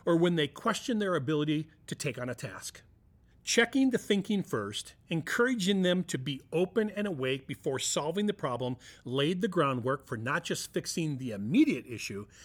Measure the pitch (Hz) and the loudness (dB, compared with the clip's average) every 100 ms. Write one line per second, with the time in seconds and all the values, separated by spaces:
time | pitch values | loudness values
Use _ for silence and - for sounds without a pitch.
0 | - 170 175 170 147 - 233 214 - 220 | 2 4 6 4 0 -2 -4 -4 -2 -2
1 | 202 170 131 151 151 151 156 - - - | 0 0 0 0 2 0 -2 -12 -12 -6
2 | 147 123 123 120 123 - - - - _ | -6 -4 -6 -8 -10 -12 -14 -16 -20 _
3 | _ _ _ _ - - 233 269 262 247 | _ _ _ _ 0 4 4 4 4 2
4 | - 202 - 202 - 120 101 104 - - | 2 2 2 -2 0 -2 -2 -6 -10 -16
5 | - 165 - - 240 247 180 202 180 180 | -6 -4 -2 0 2 2 2 2 4 2
6 | 180 139 131 135 - 165 185 233 214 208 | 0 -4 -4 -8 -4 0 0 0 -2 -2
7 | 208 147 131 135 - 131 156 131 - 175 | -4 -2 -2 -2 -4 -6 -2 -2 -2 -2
8 | 151 180 208 202 147 120 123 127 - - | -2 -2 -2 -2 -4 -2 -4 -6 -10 -16
9 | - 131 147 180 208 180 143 127 117 139 | -4 0 2 2 0 2 2 2 0 -2
10 | - 117 113 170 - 175 - - - - | -4 -6 -2 -2 -2 -6 -4 -6 -4 -4
11 | 156 135 127 101 104 202 311 139 117 110 | -2 -2 -6 -6 0 4 4 4 -4 -10
12 | - 101 104 - | -8 -8 -10 -18